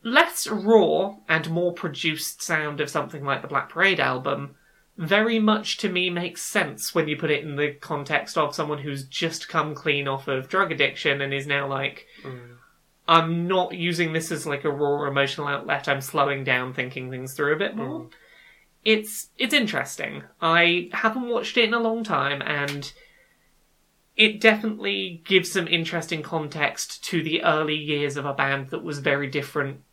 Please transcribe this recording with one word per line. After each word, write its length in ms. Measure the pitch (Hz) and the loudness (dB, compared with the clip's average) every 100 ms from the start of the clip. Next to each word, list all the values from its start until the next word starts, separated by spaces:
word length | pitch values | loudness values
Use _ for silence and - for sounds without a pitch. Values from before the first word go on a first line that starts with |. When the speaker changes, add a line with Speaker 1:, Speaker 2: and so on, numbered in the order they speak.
Speaker 1:
Less 420 | 226 269 339 - - | 2 4 4 0 -4
raw 680 | 214 202 226 170 156 190 - - | -2 6 8 8 4 0 -4 0
and 220 | 160 160 | 0 2
more 220 | 165 175 | 0 0
produced 680 | 170 170 139 160 156 - - | 0 -8 -2 -2 -2 -6 -8
sound 400 | - 156 151 147 | -4 -2 -2 -4
of 80 | 147 | -2
something 360 | 156 147 151 | -2 -4 -6
like 180 | 139 131 | -4 -4
the 60 | 135 | -2
Black 200 | 135 - | -4 -4
Parade 280 | 160 190 170 | 0 2 2
album 560 | 131 127 139 139 143 - _ _ _ - | 0 0 -2 -4 -6 -14 _ _ _ -8
very 440 | 160 202 226 226 | 2 2 4 4
much 360 | 214 214 - - | 4 4 0 -4
to 100 | 202 | -2
me 220 | 180 180 | 0 0
makes 320 | 170 175 - | -2 -6 -8
sense 520 | - 185 156 117 - | -4 -2 -2 -4 -2
when 140 | 175 151 | 0 0
you 80 | 151 | -2
put 140 | 160 | 0
it 100 | 147 | 0
in 140 | 156 143 | -2 -2
the 160 | 147 143 | -2 -4
context 580 | - 151 139 151 - - | -8 -6 -2 -4 -2 0
of 160 | 147 | 0
someone 240 | - 151 147 | -2 -4 -4
who's 260 | 143 139 | -4 -8
just 440 | 131 - 170 160 - | -8 -4 -4 -4 -4
come 260 | 165 151 | -2 -2
clean 320 | 143 160 143 139 | -4 -2 0 0
off 220 | 135 139 | -2 -2
of 200 | 135 135 | -4 0
drug 220 | 185 196 | 2 2
addiction 500 | 147 139 - 156 139 | 2 0 2 0 0
and 140 | 139 | 0
is 120 | 139 143 | -2 -2
now 200 | 143 139 | -2 0
like, 380 | 139 139 - - - | -2 -4 -6 -20 -18
Speaker 2:
Mm. 340 | 139 127 120 120 - _ _ _ - | -14 -14 -16 -20 -20 _ _ _ 4
Speaker 1:
"I'm 400 | 165 165 170 175 | 4 6 0 2
not 260 | 185 180 | 2 2
using 380 | 180 170 165 165 | -2 -2 0 0
this 180 | 160 156 | 0 -2
as, 160 | 156 160 | -4 -2
like, 180 | 139 | -2
a 60 | 151 | -2
raw 340 | 139 147 143 143 | 0 2 2 2
emotional 400 | 139 139 151 143 | 2 2 0 -4
outlet, 400 | 143 - 143 - | -4 -2 -2 0
I'm 120 | 139 | -2
slowing 440 | 135 156 139 135 | 0 2 2 2
down, 280 | 135 127 127 | 0 0 0
thinking 380 | 131 127 127 127 | -4 -6 -6 -8
things 240 | 127 127 | -8 -10
through 200 | - 147 | -2 0
a 40 | 156 | 2
bit 180 | 196 214 | 0 -2
more." 260 | 247 320 | -6 -8
Speaker 2:
Mm. 80 | - - _ - - _ _ _ | -10 -20 _ -20 -20 _ _ _
Speaker 1:
It's, 440 | 220 214 214 - - - | 2 2 0 -10 -12 -4
it's 160 | 247 | 0
interesting. 680 | 294 233 - - - - 143 - _ | 2 2 -2 -4 -6 -8 -8 -14 _
I 500 | 165 165 170 175 175 | 2 4 6 4 -2
haven't 360 | - 226 240 240 | 0 0 0 -2
watched 280 | 233 - 254 | -2 0 2
it 80 | |
in 100 | 220 | 4
a 60 | 233 | 4
long 240 | 226 226 | 2 0
time, 360 | 214 151 139 139 | 0 0 0 -2
and 500 | 143 147 143 143 139 - - _ _ _ _ _ _ _ _ _ _ - | -2 -2 -2 -4 -8 -14 -20 _ _ _ _ _ _ _ _ _ _ 4
it 240 | 214 214 | 4 6
definitely 840 | 226 220 220 214 202 202 190 170 | 4 4 0 -2 -2 -2 -4 -8
gives 280 | - 190 180 | 2 2 4
some 160 | 196 165 | -2 0
interesting 540 | 170 165 170 156 165 | 0 0 -4 -4 -6
context 840 | 156 160 147 151 147 - - - | -4 -4 -4 -2 -2 -2 -10 -8
to 180 | - - | -4 -2
the 200 | 156 160 | 0 0
early 320 | 165 156 156 151 | 2 2 0 -2
years 400 | 151 147 143 139 | -2 0 0 -2
of 80 | 139 | -4
a 60 | |
band 360 | 135 139 139 135 | 0 0 0 -4
that 120 | 160 | -8
was 160 | - 143 | -6 -2
very 300 | 139 139 139 | 0 0 0
different 520 | 143 135 151 135 139 _ | -4 -4 -4 -4 -6 _